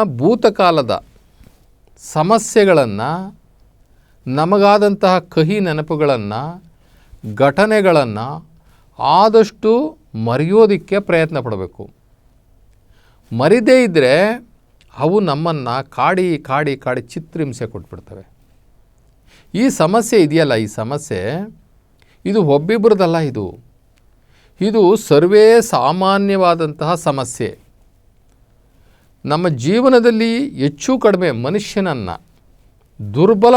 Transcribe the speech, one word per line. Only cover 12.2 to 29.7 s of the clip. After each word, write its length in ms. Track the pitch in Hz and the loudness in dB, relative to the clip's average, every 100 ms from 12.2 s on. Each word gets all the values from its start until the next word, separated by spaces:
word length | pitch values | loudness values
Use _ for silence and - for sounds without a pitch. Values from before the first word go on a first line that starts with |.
| _ _ _ _ _ _ _ _ _ _ _ 113 | _ _ _ _ _ _ _ _ _ _ _ -2
ಮರಿದೇ 460 | 147 240 214 254 | 2 2 4 4
ಇದ್ರೆ 680 | 233 160 127 151 208 240 - _ _ _ _ - | 4 2 2 2 0 -4 -12 _ _ _ _ -4
ಅವು 220 | 151 208 | -2 0
ನಮ್ಮನ್ನ 480 | 180 143 170 156 120 127 | 0 -2 -4 -4 -4 -6
ಕಾಡಿ, 580 | - - 143 185 180 147 | -8 -2 0 0 -2 -4
ಕಾಡಿ, 380 | 131 135 151 135 | -4 -4 -4 -6
ಕಾಡಿ 240 | 127 127 | -6 -6
ಚಿತ್ರಹಿಂಸೆ 680 | 120 160 156 165 139 117 117 | -8 -14 -12 -8 -8 -8 -12
ಕೊಟ್ಬಿಡ್ತವೆ. 600 | 101 - 90 - 98 - _ _ _ _ _ _ _ _ _ _ _ _ | -12 -18 -20 -20 -20 -20 _ _ _ _ _ _ _ _ _ _ _ _
ಈ 140 | 180 262 | -2 -2
ಸಮಸ್ಯೆ 520 | - 165 220 214 220 | 0 0 0 2 2
ಇದೆಯಲ್ಲ, 340 | 151 160 147 | 2 2 0
ಈ 120 | 113 104 | 0 -2
ಸಮಸ್ಯೆ 800 | - 110 147 - 95 101 165 214 - _ _ _ _ _ _ | -8 -8 -8 -8 -8 -6 -8 -12 -18 _ _ _ _ _ _
ಇದು 180 | 185 214 | -2 0
ಒಬ್ಬಿಬ್ರದಲ್ಲ, 760 | 156 143 165 226 220 202 175 165 | 2 0 0 0 2 2 2 0
ಇದು, 400 | 151 117 92 - _ _ _ _ _ _ _ _ _ _ | -4 -6 -10 -12 _ _ _ _ _ _ _ _ _ _
ಇದು 360 | 196 220 180 214 | -2 2 4 2
ಸರ್ವೇ 640 | - 147 175 208 220 233 | 2 2 4 6 6 6
ಸಾಮಾನ್ಯವಾದಂತಹ 1300 | 226 139 131 180 190 196 202 196 180 170 156 147 160 | 2 -2 -2 0 0 0 0 0 0 0 -4 -4 -6
ಸಮಸ್ಯೆ. 640 | 170 160 135 120 - 107 - _ _ _ _ _ _ _ _ _ _ _ _ _ _ _ _ | -4 -4 -4 -8 -6 -8 -8 _ _ _ _ _ _ _ _ _ _ _ _ _ _ _ _
ನಮ್ಮ 240 | 135 151 180 | -4 -2 -2
ಜೀವನದಲ್ಲಿ 1000 | 127 131 | -2 -2